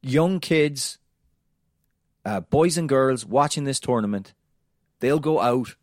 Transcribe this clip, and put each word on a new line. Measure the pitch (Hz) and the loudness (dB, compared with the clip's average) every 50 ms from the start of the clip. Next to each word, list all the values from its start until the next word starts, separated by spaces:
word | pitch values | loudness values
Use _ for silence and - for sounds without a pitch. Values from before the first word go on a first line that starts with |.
Young | - 135 127 151 160 180 190 180 | -4 0 2 2 2 2 0 -2
kids, | - - 170 160 151 151 147 135 - - - _ _ _ _ _ _ _ _ _ _ _ _ _ _ _ _ _ _ _ _ _ _ _ _ _ _ | -2 0 2 2 2 2 0 -6 -8 -10 -10 _ _ _ _ _ _ _ _ _ _ _ _ _ _ _ _ _ _ _ _ _ _ _ _ _ _
uh, | 107 107 98 | -6 -6 -6
boys | 87 _ - 143 160 175 156 | -4 _ 2 4 4 4 2
and | 170 165 147 | 0 0 2
girls | 139 131 135 131 131 120 117 | 2 2 4 2 0 -2 -4
watching | 104 104 131 143 147 - 156 143 | -2 0 0 0 2 0 -4 -4
this | 139 135 - | -4 -6 -6
tournament, | - - 127 117 107 101 101 98 98 - _ _ _ _ _ _ _ _ _ _ _ _ _ _ | -2 -2 -2 0 0 -2 -4 -6 -8 -12 _ _ _ _ _ _ _ _ _ _ _ _ _ _
they'll | - 127 147 160 | -2 0 0 0
go | 143 156 156 123 | 0 0 0 0
out | 98 123 120 131 120 - - _ | 2 0 0 0 -2 -6 -12 _